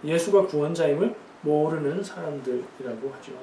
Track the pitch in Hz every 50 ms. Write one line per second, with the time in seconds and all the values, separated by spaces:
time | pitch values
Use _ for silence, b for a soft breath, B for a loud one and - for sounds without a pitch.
0 | - 151 165 170 - 202 196 196 185 - - 151 147 156 170 165 160 147 143 151
1 | 202 233 - - - - - - - 147 151 151 151 156 160 156 147 139 156 196
2 | 196 - - 175 165 156 143 139 127 127 123 123 117 - - - 131 123 113 110
3 | 127 135 135 - - 139 127 -